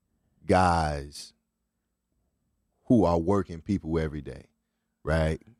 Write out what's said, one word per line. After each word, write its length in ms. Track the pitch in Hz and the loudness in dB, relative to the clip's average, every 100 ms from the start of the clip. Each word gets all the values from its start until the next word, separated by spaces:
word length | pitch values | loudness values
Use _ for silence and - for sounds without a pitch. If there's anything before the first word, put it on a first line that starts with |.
| _ _ _ _ - | _ _ _ _ 0
guys 880 | 92 92 85 78 71 71 - - _ _ _ _ _ _ _ _ _ _ _ _ _ _ _ - | 2 4 2 -2 -6 -10 -18 -20 _ _ _ _ _ _ _ _ _ _ _ _ _ _ _ 2
who 200 | 120 85 | 4 4
are 140 | 85 | 2
working 420 | 82 101 90 82 | 2 0 -2 -10
people 380 | - 92 80 82 | -4 -4 -2 -4
every 220 | 78 73 | -4 -8
day, 240 | 67 - - _ _ _ _ _ | -14 -18 -20 _ _ _ _ _
right? 380 | - 80 80 78 - | -2 0 0 -4 -12